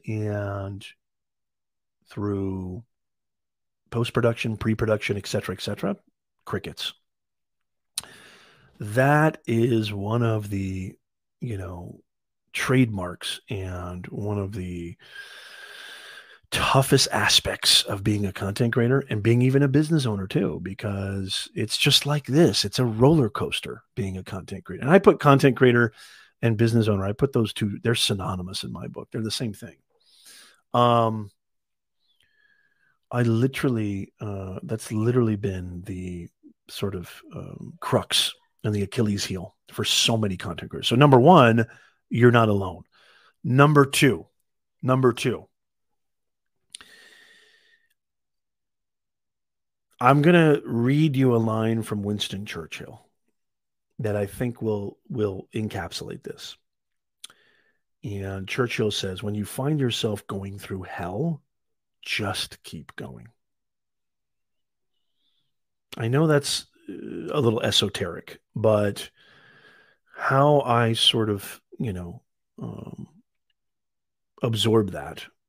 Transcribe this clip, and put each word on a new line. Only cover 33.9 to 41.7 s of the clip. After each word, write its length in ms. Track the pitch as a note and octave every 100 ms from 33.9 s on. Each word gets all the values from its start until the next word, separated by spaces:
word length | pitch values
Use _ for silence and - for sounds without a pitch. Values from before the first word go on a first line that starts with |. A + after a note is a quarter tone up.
| G2 F#2+ -
uh, 380 | A2 G2 F#2+ F#2
that's 300 | - A2 -
literally 440 | A2 A2 B2+ A2+ G#2
been 460 | G2+ F#2 F2+ F2
the 480 | G2 F#2 F2+ F2 E2+ _ - _ -
sort 240 | - G2+
of, 180 | F#2 E2+ - D#4+ -
um, 380 | F#2 - - -
crux 560 | - A#2+ F#2 - - - _ _
and 100 | A2+
the 80 | G#2
Achilles 420 | G2 - A2 G2+
heel 320 | - F#2 E2+ _ _
for 140 | - G#2+
so 320 | - - A2+
many 180 | G#2+ F2+
content 360 | - D#2+ -
creators. 160 | - -
So 80 | A#2
number 240 | D3 C3+
one, 480 | C3+ F3+ A#2+ A2+ A2+